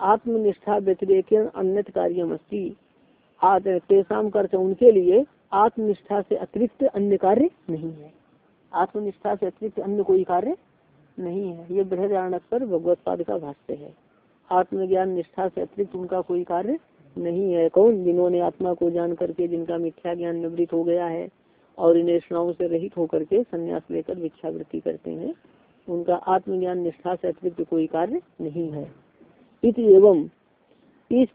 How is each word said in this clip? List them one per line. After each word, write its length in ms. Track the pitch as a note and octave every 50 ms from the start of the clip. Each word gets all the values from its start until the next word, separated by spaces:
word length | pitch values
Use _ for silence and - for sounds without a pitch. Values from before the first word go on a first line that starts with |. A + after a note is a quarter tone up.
आत्मनिष्ठा 760 | G3 F#3+ G#3+ A3 - A#3+ A3+ A3 G#3+ G3+ F#3 - _ G#3 G#3
व्यतिरेकेण 680 | G#3 G3 F#3+ F#3 - G3 F#3+ F#3+ F#3+ F#3 - G#3+ G#3+ G#3+
अन्यत् 440 | A#3+ - G3 F#3+ F#3 F#3+ G#3 G3 -
कार्यमस्ति।" 840 | - F3+ F3 F3 F3 F3+ E3+ E3 D#3+ D#3+ - _ G#3 G#3 F#3 E3+ G3 - _ _ _ _ _ _ _ _ _ _ _ _
आत-, 260 | - F#3 G3 F#3 G3+ G3
तेषाम 600 | F#3 F3 - - G3 G3 F#3+ - G#3+ G#3+ G#3+ G#3+
का 100 | F#3+ G#3
अर्थ 140 | G3 F#3+ -
उनके 360 | F#3 F#3 F#3+ F#3+ - A#3+ A#3+
लिए 360 | A3 F#3+ F3+ F3+ F#3 A#3+ D4 - _ _ _ _
आत्मनिष्ठा 680 | G3 G3 G#3+ A3+ - - A3 G#3 G3 - _ - G#3 G3+
से 160 | F#3+ - -
अतिरिक्त 480 | - - - - - A#3+ A3 - - C#4
अन्य 320 | C#4 - G3+ G3+ G3+ G3
कार्य 340 | - - F#3 G#3 A#3 D4 F4+ - _ _ -
नहीं 220 | D#3+ D#3+ D#3+ E3
है, 200 | D#3+ D3+ D3 D3+ - _ _ _ _ _ _ _ _ _ _ _ -
आत्मनिष्ठा 600 | E3+ F3+ - - G#3+ G#3 G3+ F#3 _ - G#3 G#3
से 120 | G3 G#3
अतिरिक्त 340 | F#3 - _ G#3+ G#3+ - G#3
अन्य 220 | - G3 G3+ G#3
कोई 220 | F#3+ F#3+ F#3+ F#3+ F3+
कार्य 320 | - F3 F3 G3+ B3+ F4+ - _ _ _ _ _ _ _ _ _ _ _ -
नहीं 340 | F3+ E3+ F3 G3 G3+ F#3
है। 140 | E3+ E3 E3+ E3+
ये 140 | F3+ G3+ G3
बृहदारण्यक 580 | F#3 F#3 F3 G3 G3+ G3+ F#3+ F#3 F#3 F#3 F3 - _
पर 140 | A3+ B3 C4+
भगवत 340 | A3 F3+ D#3+ E3+ F3 F3 - _
पाद 160 | F3+ F#3 F3
का 160 | E3 - G3+ F3+
भाष्य 360 | D#3 C#3+ C#3 - _ - C3+
है। 200 | C#3+ D3 D#3 D#3 _ _ _ _ _ _ _ _ _ _ -
आत्मज्ञान 580 | F3+ F#3 F#3 - G3+ F#3+ F#3+ F#3 F#3+ F#3 F#3 F#3+
निष्ठा 400 | F#3 F3 E3 - _ - F#3+ F#3
से 120 | - F#3
अतिरिक्त 340 | F3+ - - G3+ G3+ F#3+ -
उनका 260 | F3+ F3+ F3 F#3+ F#3
कोई 240 | F3 - F3+ F3 F3
कार्य 340 | - F3 E3+ F#3+ A3 D4 E4 - _ _ _ _ _ _ F3
नहीं 360 | F3 E3+ E3+ F3+ G3+ F#3+ F3
है। 140 | E3+ E3 E3
कौन? 360 | - F#3 G3+ A#3 A3+ F#3+ F3+
जिन्होंने 360 | F3 E3+ F3+ F3+ F3+ F3+ F3
आत्मा 340 | F3 E3+ - - F#3 F3+ F3
को 160 | - F3+ E3+
जान 240 | E3+ F3 E3+ E3+ E3+
करके 340 | E3 F3+ F3 E3 F3+ F3 E3+
जिनका 300 | F3 E3 E3 E3 E3+ E3
मिथ्या 360 | E3+ E3 D#3 _ - F3 E3+
ज्ञान 220 | F3 F3 E3+ E3+
निवृत्त 360 | E3+ E3+ E3 E3+ E3+ F3 -
हो 120 | - E3 E3
गया 220 | E3+ E3+ F3+ F3
है, 220 | E3+ E3 E3+ F3 F#3+ - _ _ _ _ _ _ _ _ -
और 200 | F3+ E3 E3+ E3+
इन 100 | E3+ F3
ऐष्णाओं 440 | E3+ E3+ - - F3 E3+ E3+ F3
से 140 | E3+ - F3+
रहित 300 | E3+ E3+ E3 F3 G3+ -
होकर 280 | F3 E3 D#3+ - D#3 D#3
के 180 | - G3 A3
संन्यास 400 | A#3+ - - E3+ E3 E3+ E3+ E3 - -
लेकर 240 | E3+ E3 D#3+ - F#3
भिक्षावृत्ति 680 | F3+ E3 D#3+ - _ - E3 D#3+ E3 D#3+ - - D#3+
करते 300 | D#3 E3 D#3+ E3 - E3
हैं, 240 | D#3+ D#3+ F3+ C4+ E4+ - _ _ _ _ _ _ _ _ _ -
उनका 260 | F3 F3 E3+ F3 F3+
आत्मज्ञान 640 | F3 - F#3+ F#3 F#3+ F#3+ G3+ F#3+ F#3 F#3 F3+ F3+ F3+
निष्ठा 360 | F3 E3+ D#3 - - F3+ F#3
से 140 | - - F3+
अतिरिक्त 420 | D#3 - - F3+ E3+ - E3 -
कोई 160 | E3+ E3 D#3+
कार्य 340 | D#3 - D#3+ E3+ G#3 C4+ F4+ - _ _ -
नहीं 300 | E3+ D#3 D3 E3+ E3 D#3
है। 220 | D3 D3 D3 C#3 - - _ _ _ _ - _ _ _ _ _ _ _ -
इति 180 | A#3 G#3+ B3
एवं, 460 | A#3 G#3+ F#3+ F#3+ G3+ G#3+ F#3 D#3 D#3 E3+ - _ _ _ _ _ _ _ _ _ _ _ _ _ _ -
इस 160 | A#3 B3 C4 -